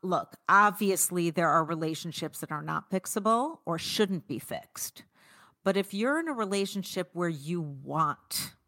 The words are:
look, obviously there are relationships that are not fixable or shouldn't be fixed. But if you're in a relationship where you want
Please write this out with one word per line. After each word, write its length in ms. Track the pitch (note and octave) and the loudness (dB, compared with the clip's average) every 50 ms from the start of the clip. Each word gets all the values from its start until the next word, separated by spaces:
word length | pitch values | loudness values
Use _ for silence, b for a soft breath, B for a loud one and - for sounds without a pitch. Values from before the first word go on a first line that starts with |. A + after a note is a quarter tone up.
| - | 0
look, 340 | F#3 F3+ D3 - - - - _ | 0 0 0 0 -4 -12 -10 _
obviously 840 | - F3+ G3 G#3 G#3 F#3 - A3 G3 F#3+ E3 - - F3+ F3+ E3+ E3+ | 6 6 8 8 6 4 4 2 2 4 2 2 0 2 2 0 2
there 180 | D#3 F#3 E3+ D#3+ | 2 4 4 6
are 160 | D3 E3 D#3+ | 6 4 4
relationships 760 | D3+ E3 D#3+ D#3+ D#3+ D#3+ D3+ - F3 D3 - - D#3 D#3 - | 2 -2 -2 -2 -4 -4 -4 -8 -8 -8 -6 -6 -8 -6 -8
that 120 | - - D#3 | -8 -6 -6
are 100 | D3 D3+ | -6 -4
not 280 | D#3 D#3 D#3 - _ | -4 -4 -4 -4 _
fixable 680 | F#3+ F#3+ - - - A3 G3 A3 A3+ A#3 B3+ D#4 E4 - _ | -4 -4 -2 -2 -6 -2 2 2 2 2 2 -2 -6 -8 _
or 140 | - E3+ F3+ | -4 -4 -4
shouldn't 480 | - - - - G#3+ F#3+ F#3+ E3+ - _ | -4 -4 0 0 2 2 0 -4 -4 _
be 100 | - - | -8 -8
fixed. 680 | - - - - - _ _ - - - _ - - _ b b b b b b b b b b _ | -6 -8 -10 -10 -10 _ _ -10 -10 -10 _ -14 -20 _ b b b b b b b b b b _
But 120 | G3 F#3+ | 0 2
if 180 | G3 G3 G3 - | 2 0 -2 -2
you're 260 | G3 A3 B3+ C#4+ D#4+ | -2 0 0 0 0
in 80 | E4 E4 | -2 -4
a 60 | C#4+ | -4
relationship 760 | A#3 A3 F#3+ G3 G3 G3 G3 - G3+ F#3 - - F3+ F3+ - _ | -4 -2 -2 0 -2 -2 -2 -4 -6 -6 -6 -4 -6 -6 -6 _
where 160 | E3+ F3 E3+ | -2 -2 0
you 320 | E3 C#3+ C3+ D3+ F3 F3 D#3+ | -2 -4 -4 -4 -4 -4 -4
want 920 | D3 C#3+ C3+ C3+ C#3 C#3+ D#3 D#3+ D3 C#3+ - _ _ - - - - - _ _ | -6 -8 -12 -10 -6 0 0 0 0 0 -4 _ _ -6 -6 -6 -8 -12 _ _